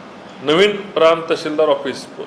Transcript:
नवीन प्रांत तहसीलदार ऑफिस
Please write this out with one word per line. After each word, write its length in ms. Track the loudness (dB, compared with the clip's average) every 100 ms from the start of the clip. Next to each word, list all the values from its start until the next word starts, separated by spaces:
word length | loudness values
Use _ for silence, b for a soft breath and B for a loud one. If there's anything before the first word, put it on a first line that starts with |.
| -20 -20 -20 -8
नवीन 380 | 0 2 2 0
प्रांत 400 | -6 2 4 4 -2
तहसीलदार 380 | -4 -4 0 2
ऑफिस 400 | 0 -2 -8 -12 -14